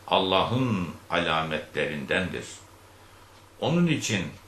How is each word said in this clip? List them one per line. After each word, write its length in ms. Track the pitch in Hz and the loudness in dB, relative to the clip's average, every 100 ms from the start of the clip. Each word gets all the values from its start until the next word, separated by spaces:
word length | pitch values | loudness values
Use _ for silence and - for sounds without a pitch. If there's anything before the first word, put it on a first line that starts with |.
| - | 0
Allah'ın 840 | 92 92 92 92 127 127 98 85 - - | 2 4 2 2 0 0 0 -2 -8 -4
alametlerindendir. 1300 | 85 82 80 80 78 - 78 73 73 67 92 90 60 - - - - - - - - - - - - | -2 0 0 -2 -4 -6 -4 -4 -4 -2 -2 -2 -6 -10 -16 -20 -20 -20 -20 -20 -20 -20 -20 -20 -4
Onun 260 | 120 175 170 | 0 4 4
için 360 | 135 - 101 76 - | 2 0 -2 -2 -10